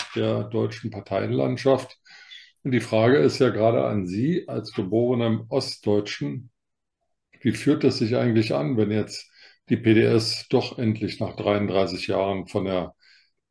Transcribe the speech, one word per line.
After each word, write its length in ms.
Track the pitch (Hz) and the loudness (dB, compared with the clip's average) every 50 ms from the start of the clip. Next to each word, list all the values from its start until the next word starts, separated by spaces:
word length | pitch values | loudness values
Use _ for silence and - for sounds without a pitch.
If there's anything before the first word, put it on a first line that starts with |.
| - - - | -10 -8 -4
der 300 | 117 110 110 113 110 98 | -2 -2 -2 -2 -2 -4
deutschen 460 | - 113 110 113 110 - - - 110 | -4 -4 -2 -2 -4 -4 -8 -10 -10
Parteienlandschaft. 1080 | 107 101 - - 98 98 104 110 123 131 135 131 127 120 - 135 135 127 - - - _ _ - - - - - - - - - _ _ | -10 -10 -8 -4 -4 -4 -2 -2 -2 0 0 0 -2 0 2 2 2 2 0 -6 -18 _ _ -20 -20 -20 -20 -20 -20 -20 -20 -20 _ _
Und 100 | - 135 | -4 -2
die 80 | 127 117 | 0 0
Frage 360 | - - 113 110 113 120 135 | 0 2 2 4 4 6 6
ist 220 | 151 147 127 - - | 6 4 4 4 4
ja 100 | 135 120 | 2 2
gerade 380 | 101 104 110 113 117 131 135 | 4 4 2 2 4 2 0
an 200 | 123 107 101 92 | 0 -2 -2 -4
Sie 400 | 87 92 104 127 156 180 175 - - | -4 -2 -2 0 0 0 -2 -4 -6
als 260 | 131 117 107 - - | -8 -8 -8 -8 -6
geborenem 720 | - 98 92 107 117 120 123 127 120 120 113 110 113 - - | -6 -4 0 0 0 2 2 2 0 0 0 0 -2 -4 -4
Ostdeutschen, 1000 | 143 135 131 - - - - 107 104 104 104 - - - 143 143 139 123 131 - _ _ _ _ _ _ _ _ _ _ _ _ _ _ _ _ _ _ | -4 -4 -4 -4 -8 -6 -2 0 0 0 0 -2 -6 -8 -8 -8 -8 -10 -12 -16 _ _ _ _ _ _ _ _ _ _ _ _ _ _ _ _ _ _
wie 120 | - 127 | -2 -2
fühlt 320 | 120 - - 135 151 151 - | -2 0 2 0 2 4 2
es 120 | 202 - | 2 2
sich 200 | - 117 107 123 | 2 0 0 0
eigentlich 380 | 123 120 123 110 110 110 - 147 | 0 2 2 2 2 2 2 0
an, 220 | 143 147 147 131 | -2 -2 0 0
wenn 140 | 107 107 101 | 0 0 2
jetzt 400 | 107 107 101 - - - - _ _ _ - - _ _ _ - | 0 -2 -2 -4 -8 -16 -18 _ _ _ -20 -20 _ _ _ -2
die 80 | 120 113 | -2 2
P 160 | - 113 110 | 4 4 6
D 80 | 110 | 6
S 420 | 117 117 117 113 113 - - - - - | 6 4 4 2 2 -2 -6 -8 -4 0
doch 280 | - 120 - - - - | 0 0 0 -2 -4 -2
endlich 400 | 120 110 104 - 104 92 - - | -2 -2 -2 -2 -4 -6 -6 -6
nach 160 | 107 92 - | -8 -8 -6
dreiunddreißig 760 | - 101 101 104 104 104 95 90 98 95 87 92 90 - - | -4 0 0 0 0 0 0 0 0 0 0 -2 -6 -4 -2
Jahren 400 | 95 95 95 98 98 95 87 - | -2 0 0 -2 -2 -4 -6 -4
von 180 | - 104 92 | -4 -4 -2
der 260 | 95 92 90 85 - - _ _ _ _ _ _ _ _ _ _ _ | -2 -2 -4 -4 -6 -10 _ _ _ _ _ _ _ _ _ _ _